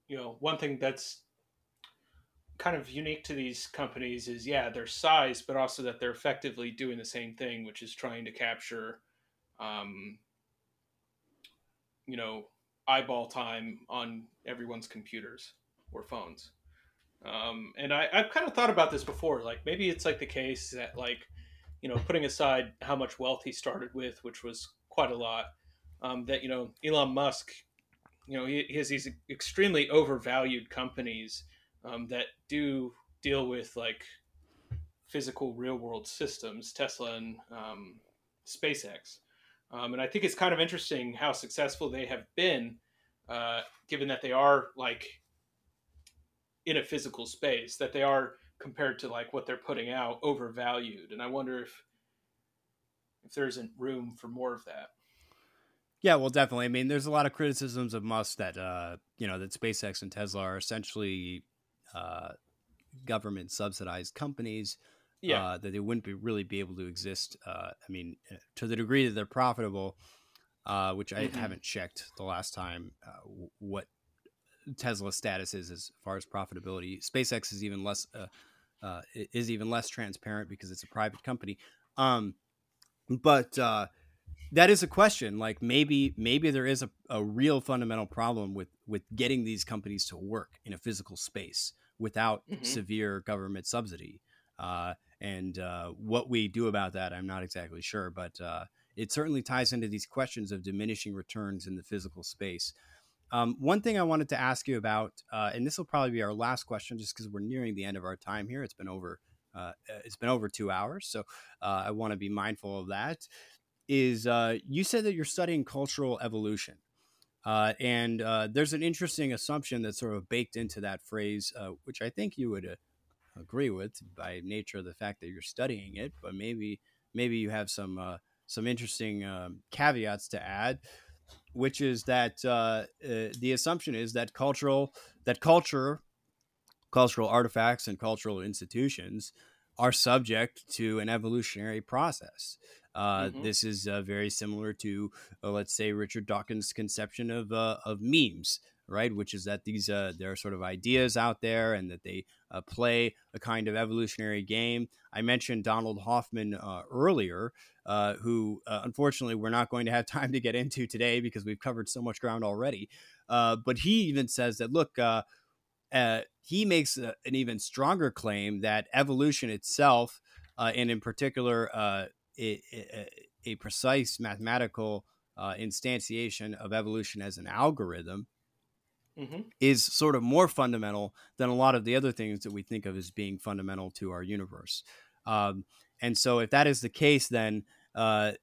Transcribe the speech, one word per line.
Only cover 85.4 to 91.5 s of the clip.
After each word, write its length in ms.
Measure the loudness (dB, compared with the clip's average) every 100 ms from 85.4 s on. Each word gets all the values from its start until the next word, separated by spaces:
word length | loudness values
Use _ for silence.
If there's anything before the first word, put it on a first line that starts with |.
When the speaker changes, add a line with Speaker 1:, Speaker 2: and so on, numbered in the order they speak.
| -2 -2
Speaker 2:
maybe, 520 | 4 4 6 6 4 2
maybe 340 | 2 4 4
there 140 | 2 2
is 180 | 2
a, 60 | -2 -10 -4
a 140 | -2
real 380 | 0 4 6 6
fundamental 440 | 2 0 0 -2 -4
problem 480 | 0 0 0 -2
with, 140 | -6 -8 _ -6
with 180 | -6 -4 0
getting 300 | 2 2 0
these 180 | -2
companies 420 | -4 -6 -6 -4 -4
to 100 | -6
work 420 | -6 -6 -6 -16 -14
in 80 |
a 40 | -8
physical 380 | -6 -8 -10 -12
space 580 | -10 -10 -8